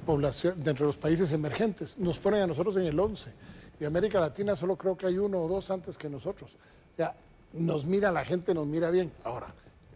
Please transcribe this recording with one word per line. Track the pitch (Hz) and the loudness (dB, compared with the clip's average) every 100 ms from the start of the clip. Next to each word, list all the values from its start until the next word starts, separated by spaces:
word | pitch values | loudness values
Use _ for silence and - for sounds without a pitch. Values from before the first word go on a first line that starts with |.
población, | - 147 143 - 175 185 | 0 2 2 2 0 0
dentro | 151 131 | 0 2
de | 147 | 2
los | 135 | 2
países | 151 170 170 | 2 2 2
emergentes. | 156 151 131 220 180 156 - | 0 -2 0 0 -2 -8 -4
Nos | 175 - | -2 0
ponen | 202 208 | 2 4
a | 180 | 2
nosotros | 143 185 190 | 2 0 2
en | |
el | 175 147 | 2 2
once. | 214 208 - - - - - - | 0 -2 -12 -18 -20 -20 -18 -8
Y | 151 | -2
América | 170 208 196 | 0 2 2
Latina | 151 190 202 185 | 2 0 -2 0
solo | 180 185 | 0 0
creo | 190 | -2
que | 175 185 | 0 0
hay | 180 | 0
uno | 202 185 | 0 0
o | 160 | 0
dos | 190 185 | -2 -2
antes | 190 185 151 | -6 -6 -10
que | 151 | -8
nosotros. | 139 175 202 135 - - - - | -8 -8 -8 -12 -20 -20 -20 -12
O | - | -4
sea, | 160 - - - - | -4 -4 -18 -20 -12
nos | 156 165 147 147 | -4 0 0 0
mira, | 196 202 | 2 2
la | 160 131 | 2 0
gente | 180 180 | -2 0
nos | 165 147 | 0 0
mira | 160 165 | 0 2
bien. | 180 165 - | 2 0 -6
Ahora, | - 202 - - - - - | -8 -8 -10 -18 -20 -20 -20